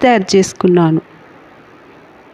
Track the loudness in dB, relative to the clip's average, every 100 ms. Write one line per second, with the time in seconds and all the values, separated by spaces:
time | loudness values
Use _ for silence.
0 | 0 0 0 -2 -2 -2 0 2 0 -2
1 | -8 -20 -20 -20 -20 -20 -20 -20 -20 -20
2 | -20 -20 -20